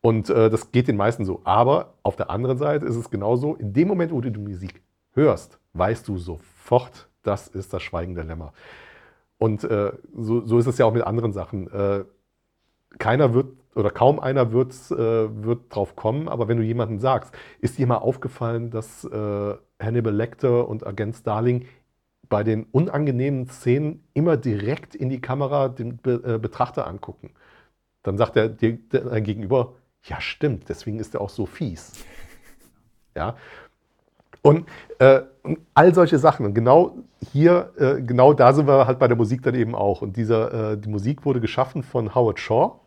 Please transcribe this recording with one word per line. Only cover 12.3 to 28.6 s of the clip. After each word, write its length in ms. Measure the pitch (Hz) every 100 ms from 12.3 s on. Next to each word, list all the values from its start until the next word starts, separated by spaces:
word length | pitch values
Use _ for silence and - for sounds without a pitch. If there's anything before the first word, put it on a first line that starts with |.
| _ _ _ _ _ _ -
keiner 340 | 110 127 139
wird, 140 | 117 131 - _ 113
oder 140 | 104
kaum 300 | - 123 151
einer 320 | 131 135 120
wird's, 400 | 117 131 - -
äh, 40 | 165 113 113 110 110
wird 300 | 107 120 _
drauf 220 | - 98 -
kommen, 320 | 110 135 160
aber 200 | 120 110
wenn 100 | 117
du 60 |
jemanden 360 | 110 117 110 104
sagst, 340 | 131 127 - - - _
"Ist 160 | - -
dir 100 | 127
mal 100 | 117
aufgefallen, 720 | 120 127 117 - 117 117 117
dass, 320 | 117 113 - 113
äh, 500 | 110 104 101 101 101 _ _
Hannibal 340 | 110 120 113
Lecter 540 | 104 117 - 131 120 -
und 180 | 110 -
Agent 300 | 101 107 117
Starling 500 | - 107 120 123 127 _ _ _ _ _ _
bei 140 | 104
den 220 | 107 110 110
unangenehmen 760 | 131 180 143 147 123 135 135 127
Szenen 560 | - 123 131 151 160 _
immer 240 | - 170 147
direkt 580 | 127 104 104 156 - -
in 140 | 127
die 120 | 131
Kamera 480 | 131 131 135 143 135
den 280 | 123 117 120
Be-, 240 | 131 120 127
äh, 140 | 113
Betrachter 480 | 110 - 123 - -
angucken?" 440 | 95 - - - _ _ _ _ _ _ _
Dann 140 | - 98
sagt 180 | 113 113
der, 140 | 113
der, 240 | 113